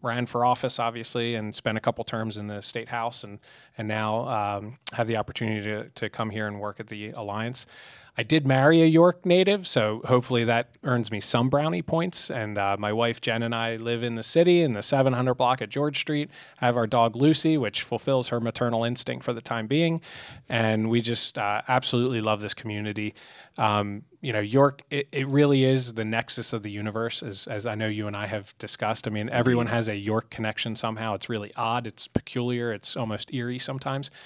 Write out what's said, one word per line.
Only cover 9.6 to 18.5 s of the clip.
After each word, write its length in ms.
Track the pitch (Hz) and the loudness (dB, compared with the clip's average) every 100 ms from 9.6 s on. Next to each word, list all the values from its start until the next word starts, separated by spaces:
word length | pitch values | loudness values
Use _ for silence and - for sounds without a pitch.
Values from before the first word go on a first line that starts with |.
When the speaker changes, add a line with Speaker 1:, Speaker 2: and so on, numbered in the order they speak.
| 180 | 2
Speaker 1:
so 340 | - 107 110 - | 2 2 -2 4
hopefully 380 | 123 123 123 117 | 4 4 2 4
that 260 | 117 123 _ | 2 0 _
earns 280 | - 120 110 | 0 0 0
me 100 | 107 | -2
some 260 | - 120 127 | 0 2 4
brownie 360 | 143 156 175 | 2 0 -2
points. 460 | - 165 175 - - | -2 -2 0 -2 -2
And, 280 | 135 107 101 | -4 -4 -2
uh, 180 | 98 101 | 0 0
my 140 | 104 | 0
wife 300 | 107 117 113 | 0 0 0
Jen 220 | - 113 | -2 0
and 120 | 117 117 | -2 -2
I 220 | 117 113 | -4 -4
live 260 | 113 117 | -4 -2
in 120 | 120 113 | -2 -4
the 80 | |
city 380 | 107 165 175 175 | 0 4 6 6
in 120 | 156 | 4
the 80 | 107 | 0
seven 320 | - 139 131 | 0 2 2
hundred 220 | 123 127 123 | 2 0 2
block 260 | 127 127 | 0 0
at 80 | 107 | -2
George 300 | 139 147 139 | -2 -2 -2
Street. 300 | - 151 147 - - - | -2 -2 -4 -10 -20 -2
I 60 | 123 | 0
have 100 | 120 | 2
our 120 | 113 | 2
dog 280 | 120 117 117 | 4 2 4
Lucy, 400 | 143 156 160 156 | 4 6 4 2
which 280 | 110 - | 0 -4
fulfills 440 | - 117 - 135 120 | -4 -4 0 0 0
her 120 | 117 | -2
maternal 420 | 117 | -2